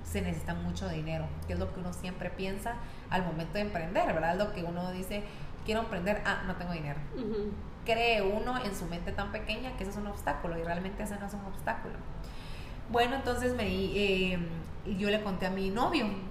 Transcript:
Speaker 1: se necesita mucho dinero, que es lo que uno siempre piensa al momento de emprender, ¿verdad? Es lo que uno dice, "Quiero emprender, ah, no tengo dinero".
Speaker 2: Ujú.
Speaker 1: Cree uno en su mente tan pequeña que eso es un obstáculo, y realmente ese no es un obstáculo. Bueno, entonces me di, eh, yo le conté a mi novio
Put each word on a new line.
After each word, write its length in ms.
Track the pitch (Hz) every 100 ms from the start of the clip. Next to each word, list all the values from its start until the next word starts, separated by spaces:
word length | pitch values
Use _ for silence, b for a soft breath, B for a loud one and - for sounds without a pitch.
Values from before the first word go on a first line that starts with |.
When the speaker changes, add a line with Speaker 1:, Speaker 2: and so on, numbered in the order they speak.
Speaker 1:
se 180 | - 202
necesita 320 | 180 160 156
mucho 340 | 175 175 175 196
dinero, 380 | 160 156 160 156 - -
que 60 |
es 60 | 175
lo 140 | 185
que 60 | 185
uno 120 | 180
siempre 380 | 175 180 180 180
piensa 460 | - 190 208 233 240 B B B
al 160 | 185 175
momento 280 | 160 165
de 80 | 208
emprender, 440 | 208 170 165 233 339
¿verdad? 200 | 165 160
Es 40 | 185
lo 160 | 208
que 100 | -
uno 280 | 170 175 180
dice, 320 | 185 185 208 208 B B B -
"Quiero 160 | 214
emprender, 400 | 226 190 180 214 -
ah, 180 | 226 190
no 80 | 180
tengo 160 | 180
dinero". 260 | 170 147 143 147 -
Speaker 2:
Ujú. 360 | 220 214 208 202 - - -
Speaker 1:
Cree 360 | 226 233 220
uno 420 | 196 208 233 254
en 120 | 220 185
su 100 | 170
mente 260 | 175 202
tan 200 | 196 -
pequeña 440 | - - 220 254 247
que 80 |
eso 80 | 196
es 60 | 208
un 100 | 208
obstáculo, 500 | 202 - 190 175 165
y 40 |
realmente 400 | 165 170 190 -
ese 140 | 208 202
no 60 | 202
es 80 |
un 100 | 202 196
obstáculo. 500 | 190 - 226 - - - - B B B B B B -
Bueno, 240 | 233 240 262
entonces 400 | 254 240 247 247
me 100 | 202
di, 260 | 185 190 202
eh, 440 | 202 190 185 180 170 165 - - - 190
yo 120 | 208
le 120 | 208
conté 240 | 214 185 185
a 20 |
mi 200 | 190 190
novio 340 | 202 302 339 214 190 -